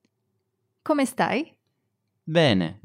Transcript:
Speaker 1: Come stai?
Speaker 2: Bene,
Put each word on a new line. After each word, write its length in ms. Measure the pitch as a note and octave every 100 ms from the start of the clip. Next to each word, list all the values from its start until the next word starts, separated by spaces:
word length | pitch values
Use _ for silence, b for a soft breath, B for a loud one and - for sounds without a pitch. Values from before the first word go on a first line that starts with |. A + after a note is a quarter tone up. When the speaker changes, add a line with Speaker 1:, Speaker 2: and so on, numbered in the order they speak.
| _ _ _ _ _ _ _ _ -
Speaker 1:
Come 200 | D4 C4+
stai? 500 | - E3+ A3 D#4+ _ _ _ _ _ _ _ -
Speaker 2:
Bene, 540 | D#3+ D3+ G2 E2 F#2